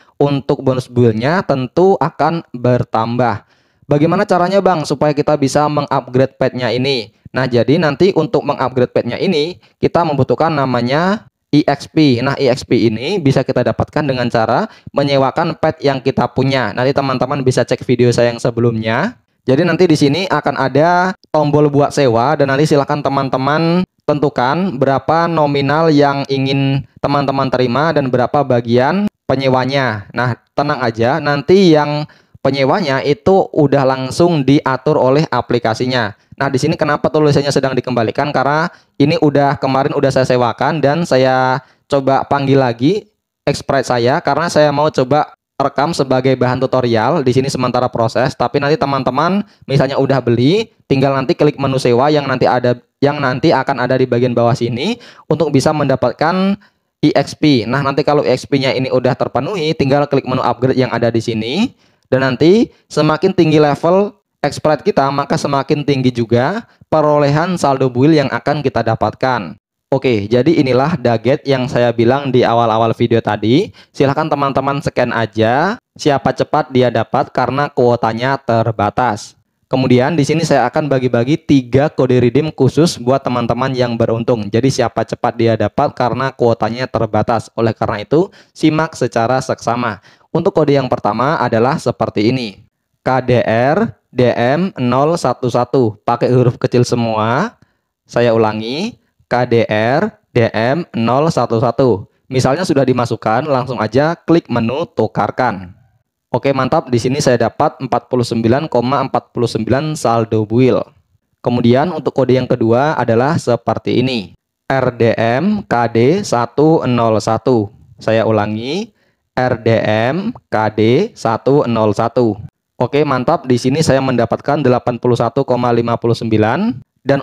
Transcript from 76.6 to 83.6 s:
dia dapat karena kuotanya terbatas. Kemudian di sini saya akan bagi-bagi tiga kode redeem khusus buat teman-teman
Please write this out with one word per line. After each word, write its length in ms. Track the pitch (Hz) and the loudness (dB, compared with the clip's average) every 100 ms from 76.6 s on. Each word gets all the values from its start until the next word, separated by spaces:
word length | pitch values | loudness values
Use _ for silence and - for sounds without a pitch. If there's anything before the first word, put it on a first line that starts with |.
| 156 | 0
dia 240 | 123 123 | 0 0
dapat 400 | 113 110 131 143 | 0 -2 -2 -2
karena 320 | - 123 131 143 | -2 -2 -2 -4
kuotanya 640 | - 123 120 110 110 127 135 | 0 2 2 0 -2 -2 -4
terbatas. 1040 | - 113 113 110 104 - 127 104 - - _ _ _ | -2 0 0 0 -2 0 -2 -2 -8 -20 _ _ _
Kemudian 480 | 131 127 123 131 165 | -2 2 2 2 0
di 80 | 139 | 0
sini 160 | 151 | 0
saya 240 | 165 139 120 | 0 0 0
akan 240 | 156 151 | -2 -2
bagi-bagi 480 | 135 127 120 117 160 | -2 0 0 0 -2
tiga 480 | - 143 123 127 151 | 2 2 2 2 2
kode 320 | - 131 127 | 0 2 2
redeem 320 | 120 123 156 | 2 2 -2
khusus 480 | - 131 139 170 - | 0 0 2 0 0
buat 240 | 120 135 | -2 -2
teman-teman 480 | - 123 117 120 | -2 -4 -2 -2